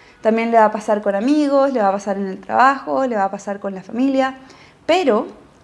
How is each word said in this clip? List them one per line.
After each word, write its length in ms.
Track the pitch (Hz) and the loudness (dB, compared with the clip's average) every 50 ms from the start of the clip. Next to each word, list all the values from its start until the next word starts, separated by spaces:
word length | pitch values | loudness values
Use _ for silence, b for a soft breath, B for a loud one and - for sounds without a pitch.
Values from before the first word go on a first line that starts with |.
| b b b b | b b b b
También 300 | - 220 220 226 226 233 | -2 0 0 2 0 2
le 80 | 233 226 | 4 6
va 80 | 214 | 6
a 60 | 208 214 | 4 2
pasar 280 | 214 - - 214 208 | 0 -2 -2 -2 -2
con 140 | 208 202 196 | 0 -2 -2
amigos, 580 | 196 208 262 294 302 302 285 277 277 269 285 262 | 0 0 0 2 2 2 2 2 2 2 2 2
le 80 | 247 | 2
va 80 | 208 196 | 2 2
a 40 | 190 | 0
pasar 260 | 202 202 214 196 196 | 0 -2 -4 -4 -4
en 80 | 202 | -4
el 140 | 190 190 202 | -6 -8 -10
trabajo, 680 | - - 214 220 240 269 277 262 262 294 294 262 269 | -8 -4 0 2 2 2 0 -2 -4 -4 -2 -2 -2
le 100 | 254 233 | -2 -2
va 80 | 208 196 | -2 -2
a 60 | 196 | -2
pasar 280 | 196 196 - - 202 202 | -4 -6 -8 -8 -10 -8
con 160 | - 202 196 | -8 -10 -10
la 80 | 185 180 | -10 -12
familia, 520 | - - 226 262 269 269 269 262 262 262 B B B B B B B B B B | -10 -4 -2 0 0 0 0 0 -2 -4 B B B B B B B B B B
pero 440 | - 311 370 370 269 - - 277 - - - - - _ _ | 0 0 2 2 2 2 0 0 -4 -10 -18 -20 -20 _ _